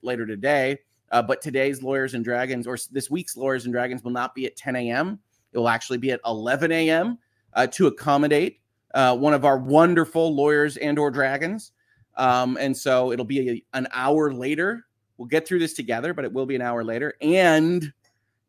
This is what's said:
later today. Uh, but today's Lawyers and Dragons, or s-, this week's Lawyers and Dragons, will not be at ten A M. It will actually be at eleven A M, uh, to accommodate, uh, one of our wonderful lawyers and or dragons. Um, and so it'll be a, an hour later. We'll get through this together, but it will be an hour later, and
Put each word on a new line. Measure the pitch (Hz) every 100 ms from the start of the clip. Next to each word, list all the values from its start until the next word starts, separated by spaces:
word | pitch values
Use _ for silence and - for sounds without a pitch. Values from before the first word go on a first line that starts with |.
later | 127 123 110
today. | 104 131 143 131 139 _ _ -
Uh, | 120
but | 113 131
today's | 156 135 135 135
Lawyers | 131 135 131 123
and | 117
Dragons, | 120 127 127 120
or |
s-, | 123 -
this | 131 -
week's | 156 - 120
Lawyers | 135 131 123
and |
Dragons, | 120 127 127
will | 120
not | 123 127
be | 131 131
at | -
ten | 143 127
A | 120
M. | 123 175 202 _ _ _
It | 120
will | 117
actually | 113 - 135
be | 131
at | 123 117
eleven | 110 117 139 165
A | 165 160
M, | 165 214 240 _ _ _
uh, | - 135
to | - 139
accommodate, | - 143 143 147 147 180 - _ _ _ 135
uh, | 127 123
one | 147 143
of | 143
our | 135
wonderful | 127 147 170 170 160 165 165 143
lawyers | 147 147 147 -
and | 147 147
or | 147
dragons. | 131 135 139 165 214 - _ _ _ _ -
Um, | 127 123 127 131
and | 139 123
so | 139 127 127
it'll | 123 117
be | 135 127
a, | 117 _ 131
an | 127
hour | 127 135 156 147
later. | 127 127 156 190 233 - _ _ -
We'll | 123
get | 156 160
through | 180
this | 160 -
together, | 117 117 156 170
but | 135
it |
will | 127 135
be | 131
an |
hour | 123 117
later, | 113 113 147 -
and | 151 180 175 156 160 175 151 _ _ _ _ _